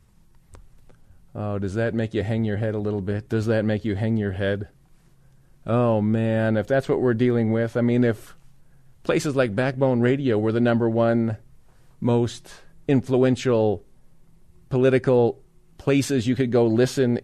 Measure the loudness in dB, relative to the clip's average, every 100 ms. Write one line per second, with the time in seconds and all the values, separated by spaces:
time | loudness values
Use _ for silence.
0 | _ _ -20 -20 -20 -20 -20 -20 -20 -20
1 | -20 -20 -18 -10 -6 -4 -4 -4 -4 -2
2 | -4 -4 -4 -2 -2 -2 -2 -4 -4 -4
3 | -4 -6 -4 -4 0 0 0 -2 -2 -4
4 | -2 -2 -2 -2 -4 -4 -8 _ _ -20
5 | _ _ -20 -20 _ -16 -4 0 2 2
6 | 2 0 0 0 0 0 0 -2 0 0
7 | 0 2 2 2 0 0 -2 0 0 2
8 | 2 0 -8 -20 -20 -20 -20 -20 -20 -12
9 | -2 -2 0 -2 -2 0 -2 0 0 2
10 | 2 2 0 0 0 2 2 2 0 2
11 | 2 2 0 -4 -12 -20 -20 -20 -20 -6
12 | 0 0 0 -6 -18 -20 -20 -12 -2 0
13 | 2 2 2 2 0 0 0 -2 -8 -20
14 | -20 -20 -20 -20 -20 -20 -6 0 2 2
15 | 2 2 2 0 -12 -20 _ -10 -2 0
16 | 0 -2 0 -2 0 2 2 2 2 2
17 | 0 0